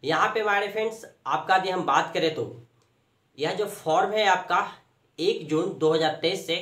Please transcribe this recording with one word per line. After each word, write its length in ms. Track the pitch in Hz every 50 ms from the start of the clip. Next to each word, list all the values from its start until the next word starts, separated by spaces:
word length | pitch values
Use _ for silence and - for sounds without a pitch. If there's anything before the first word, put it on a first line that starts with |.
| -
यहाँ 260 | 131 160 160 185 220
पे 100 | 214 226
हमारे 280 | 214 208 202 202 208 202
फ्रेंड्स 360 | 196 220 220 226 220 - - - - _ _ 127
आपका 280 | 143 160 156 - 190
यदि 140 | 190 185 185
हम 140 | 185 180 165
बात 260 | 139 139 151 170 - -
करें 200 | 180 160 160 156
तो 120 | - 117 101 - - - _ _ _ _ _ _ _ _ _ _ _ _ _ _ 127
यह 160 | 139 160 185
जो 120 | 185 208 196 -
form 380 | - - 160 156 175 196 196 208
है 120 | 220 214 196
आपका 380 | 185 180 - - 175 180 - - - - _ _ _ _ _ _ _ -
एक 280 | 156 190 226 - 170 143
जून 280 | 151 156 175 196 - 127
दो 140 | 151 156 165
हज़ार 240 | 160 160 151 151 -
तेईस 240 | - 165 190 190 - -
से 100 | 165 180